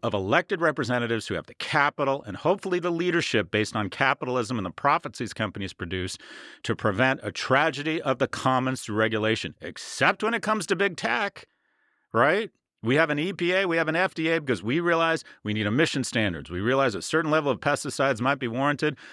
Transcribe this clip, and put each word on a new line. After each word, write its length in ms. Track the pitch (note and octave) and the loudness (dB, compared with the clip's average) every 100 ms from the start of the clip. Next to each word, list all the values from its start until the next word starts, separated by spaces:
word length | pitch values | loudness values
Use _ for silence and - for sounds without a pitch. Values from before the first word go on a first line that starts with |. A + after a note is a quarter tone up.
of 100 | A#2 | -2
elected 460 | G2+ F#2+ D3+ - F#3 | -2 2 2 2 0
representatives 680 | E3 D3 A#2 B2 A#2 A2+ - | 0 0 0 0 0 -2 -2
who 60 | |
have 120 | F2 | -6
the 80 | - | -6
capital 680 | - - D#3 C#3+ - C#3 C#3 | -10 -2 2 2 2 0 -2
and 120 | G#2+ | -4
hopefully 420 | F#2 D#3+ G3 F#3+ F3+ | -2 0 0 0 -2
the 140 | F3 | 0
leadership 580 | E3+ F3 E3+ - A2 F#2 | 0 0 0 2 0 2
based 240 | G#2+ G#2+ | 0 0
on 160 | A2 G2+ | -2 -4
capitalism 720 | - C3+ C#3+ B2+ B2+ A2+ A#2+ | 0 0 0 -2 -2 -2 -4
and 60 | |
the 40 | F2+ | -6
profits 480 | - C#3+ D3+ - - | -2 2 2 -2 -8
these 140 | G#2+ | -8
companies 400 | - G#2+ G2+ G2 | -4 -4 -4 -8
produce 460 | - F2 F#2 F#2 - - - - - | -8 -6 -4 -4 -8 -14 -18 -20 -8
to 140 | - | -4
prevent 460 | A2 A2 G2 C3 C3+ | 0 0 2 2 0
a 80 | G#2+ | -4
tragedy 720 | - - C3 D#3 C3 D3+ D#3+ | -4 2 4 4 0 -4 -2
of 180 | D3+ C3 | -2 0
the 80 | C3+ | -2
commons 540 | - C3 C3 C3 C3 | 0 2 2 0 -4
through 160 | - G#2+ | -2 0
regulation, 580 | A2 A2 G#2+ A2+ - - | 2 2 2 0 -4 -10
except 640 | E2 - - - C#3+ G3 | -14 -12 -8 0 2 2
when 100 | G#3+ | -2
it 80 | A#3 | -2
comes 240 | G3+ A3 | 0 -2
to 100 | E3+ | 0
big 220 | F3+ G3+ F3 | 0 0 0
tech, 500 | A3+ A#3+ G3+ - - _ _ _ _ _ _ | -2 0 -2 -6 -20 _ _ _ _ _ _
right? 400 | A2 C#3 F#3+ A3 _ _ _ | 4 4 4 -2 _ _ _
We 140 | A2 | 2
have 140 | C#3 D#3+ | 4 4
an 100 | D3 | 2
E 140 | F3 | -2
P 180 | F3+ F3 | -2 0
A, 160 | F#3 F#3+ | 2 2
we 80 | |
have 140 | E3 D#3 | 0 2
an 80 | D#3+ | 0
F 160 | F#3 | 0
D 160 | - D#3+ | 0 0
A 100 | E3 | 0
because 240 | C#3+ G#2 | 0 -2
we 160 | G#2 D3+ | 0 0
realize 460 | E3+ E3 E3 E3 - - | 2 2 2 0 -4 -10
we 100 | G#2 | -4
need 120 | G#2+ | 0
emission 400 | G#2 A#2+ D#3+ C#3 | 2 2 2 0
standards. 440 | B2 A#2 G#2 D#2+ C#2 | -2 0 0 -2 -6
We 120 | F2+ | -2
realize 340 | G#2+ C3+ C3+ | 0 2 2
a 60 | G2 | 0
certain 280 | - D#3+ D#3+ | -2 0 2
level 220 | D#3 C#3+ | 2 2
of 80 | A#2 | 0
pesticides 600 | D3 D3 C#3+ - C#3 A2+ | 0 0 -2 0 0 2
might 180 | B2+ C#3 | 0 0
be 80 | B2+ | -2
warranted, 480 | A#2 C#3+ C#3+ D3+ C#3 - | 0 0 0 -2 -4 -12